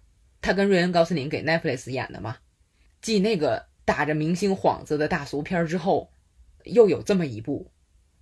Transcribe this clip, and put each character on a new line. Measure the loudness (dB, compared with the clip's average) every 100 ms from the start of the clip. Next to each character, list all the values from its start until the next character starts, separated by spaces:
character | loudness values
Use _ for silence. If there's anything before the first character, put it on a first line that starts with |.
| _ _ _ _
他 | -2
跟 | 0 4
瑞 | 4
恩· | 4
高 | 2
斯 | 2
林 | 0 -2
给 | -4
Netflix | -2 -2 -2 -4 -6
演 | -8 -8
的 | -8
嘛， | -10 -12 _ _ _ _ _ _
继 | -2 2
那 | 2 2
个 | 0 -2 -6 _
打 | -2 0
着 | 0
明 | 0 0
星 | 0 0
幌 | 0 0 -2
子 | -2 -2
的 | 0
大 | -2
俗 | -4 -8
片 | -4 -2
儿 | -2
之 | -2
后， | 0 0 -2 _ _ _ -20 _
又 | 0 6 6
有 | 4
这 | 0
么 | 0 0
一 | -4
部。 | -6 -8 -8 _ _ _ _ _